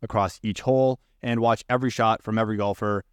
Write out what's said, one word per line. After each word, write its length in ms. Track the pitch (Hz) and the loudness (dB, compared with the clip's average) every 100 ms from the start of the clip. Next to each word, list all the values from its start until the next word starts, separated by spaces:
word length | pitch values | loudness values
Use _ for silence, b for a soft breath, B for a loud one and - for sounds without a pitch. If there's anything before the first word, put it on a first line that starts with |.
across 360 | 113 110 95 - | -4 -2 -2 -2
each 180 | 110 95 | -6 -4
hole, 380 | - 131 131 127 _ _ | 0 2 2 0 _ _
and 160 | 120 117 | -4 0
watch 240 | 117 117 - | 2 0 0
every 180 | 127 127 | -2 0
shot 320 | - 113 110 | 2 2 2
from 160 | - 110 | -2 -2
every 180 | 110 104 | 0 0
golfer 480 | 101 98 107 101 - | -2 -2 -2 -2 -4